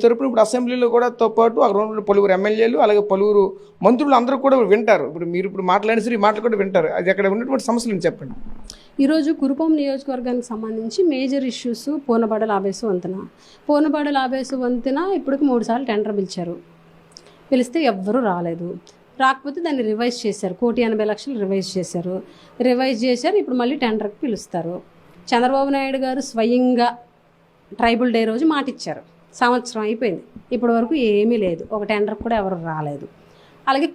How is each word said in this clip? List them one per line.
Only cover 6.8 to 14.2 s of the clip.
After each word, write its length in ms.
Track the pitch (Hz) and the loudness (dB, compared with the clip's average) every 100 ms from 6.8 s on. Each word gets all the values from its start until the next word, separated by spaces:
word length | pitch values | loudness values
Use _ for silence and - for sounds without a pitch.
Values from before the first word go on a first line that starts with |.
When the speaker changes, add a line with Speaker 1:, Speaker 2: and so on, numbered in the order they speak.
| 156 185 | 2 0
Speaker 1:
అది 120 | 180 | 0
అక్కడ 120 | 190 196 | 2 2
ఉన్నటువంటి 300 | 202 262 269 - | 0 -2 -2 0
సమస్యలు 360 | 226 233 190 170 | -2 -2 -2 -2
చెప్పండి. 260 | - 135 - - - - - - - | -4 -10 -12 -10 -12 -14 -20 -8 0
Speaker 2:
ఈరోజు 280 | 269 320 294 311 | 2 2 0 0
కురుపాం 320 | 269 277 320 311 | -2 0 0 2
నియోజకవర్గానికి 680 | 277 269 277 254 247 247 240 | 0 -4 -6 -6 -4 -4 -6
సంబంధించి 480 | 220 220 220 220 285 359 | -8 -8 -6 -6 0 0
మేజర్ 320 | 262 269 277 262 | 0 0 -2 -4
ఇష్యూస్ 320 | 226 247 233 - 302 277 | -6 -6 -6 -6 -4 0
పూనబాడ 380 | 233 226 220 220 | 0 0 0 0
లాబేసు 300 | 202 196 190 226 | -2 -2 -4 -4
వంతెన. 300 | 180 180 190 - _ - - - | -4 -4 -10 -12 _ -20 -8 0
పూనబాడ 420 | 294 302 302 294 | 2 2 0 0
లాబేసు 360 | 277 | 0